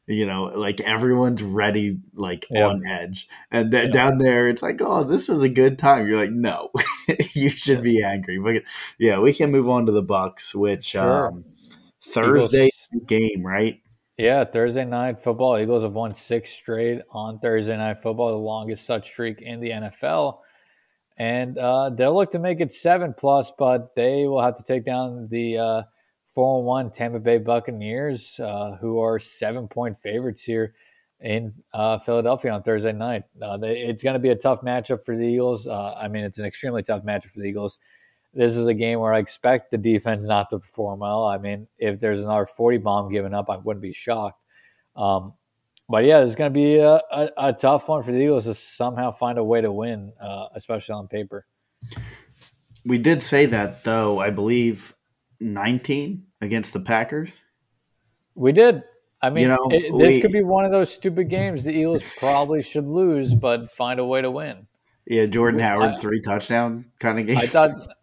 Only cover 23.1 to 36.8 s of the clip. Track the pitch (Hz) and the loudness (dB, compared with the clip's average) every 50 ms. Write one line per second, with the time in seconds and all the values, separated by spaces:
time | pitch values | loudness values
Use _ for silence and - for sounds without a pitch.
23.1 | 113 - - 139 139 139 127 - - - 139 127 127 117 113 - - 120 120 127 | -6 -2 0 2 2 2 0 -2 -4 0 2 2 2 2 -2 -4 -2 0 0 2
24.1 | 139 143 143 139 139 127 120 123 120 - - - 131 127 113 127 127 127 127 127 | 2 0 0 0 0 0 0 0 -2 -4 -4 -4 -4 -4 -2 -4 -4 -4 -4 -6
25.1 | 123 123 113 107 117 117 117 117 113 113 113 113 110 110 110 - _ _ _ _ | -8 -10 -10 -6 -4 -4 -2 -2 -2 -2 0 0 -2 -2 -4 -8 _ _ _ _
26.1 | _ _ _ _ - 131 127 135 131 127 120 120 127 131 123 110 - - 117 117 | _ _ _ _ -2 0 2 2 2 0 0 0 -2 -2 -2 -6 -6 -6 -6 -4
27.1 | 120 113 110 117 117 113 104 117 117 117 - 131 117 107 104 107 113 131 147 147 | -4 -2 2 2 2 2 2 2 0 0 -2 -4 -8 -8 -8 -8 -6 -4 -4 -4
28.1 | 131 110 - - - - 120 104 101 101 104 104 95 90 110 113 113 113 113 113 | -6 -8 -10 -14 -12 -10 -10 -8 -6 -6 -8 -8 -10 -8 -6 -4 -2 0 0 0
29.1 | 113 107 - - - - 113 107 117 127 113 101 - 120 120 113 101 - - 104 | 0 -2 -4 -8 -10 -8 -6 -6 -6 -6 -10 -10 -8 -6 -6 -6 -8 -10 -8 -6
30.1 | 107 120 131 123 107 - - 120 113 113 110 110 - _ _ _ _ _ _ _ | -6 -4 -4 -6 -8 -8 -6 -4 -2 -2 -4 -4 -8 _ _ _ _ _ _ _
31.1 | _ _ - 113 107 117 117 107 110 - _ _ - 110 107 113 110 110 - 123 | _ _ -6 -4 -4 -4 -4 -8 -12 -16 _ _ -6 -4 -2 -2 -2 -2 -2 -2
32.1 | 117 117 113 120 135 117 - 120 107 98 - 117 110 104 107 113 107 104 113 123 | 0 0 2 0 0 0 -2 -4 -6 -4 -2 -2 -2 0 0 -2 -4 -4 -6 -6
33.1 | 117 101 - _ _ - 110 104 98 101 110 110 117 123 120 117 113 - 127 135 | -6 -8 -10 _ _ -14 -12 -10 -8 -6 -4 -4 -4 -4 -4 -6 -6 -4 -2 -2
34.1 | 131 127 127 127 117 - - 135 123 - 123 123 123 123 113 - 127 107 - 123 | -2 0 2 2 2 2 2 0 0 0 -2 -4 -4 -4 -4 -4 -6 -6 -6 -6
35.1 | 113 113 117 120 120 123 123 123 120 104 110 - 107 101 101 104 - - 110 104 | -4 -2 -2 0 0 0 0 0 -2 -4 -6 -8 -8 -8 -8 -8 -10 -10 -10 -8
36.1 | 107 107 104 98 - 107 104 98 - - - 131 120 107 | -8 -8 -8 -8 -8 -10 -10 -10 -10 -10 -8 -6 -6 -4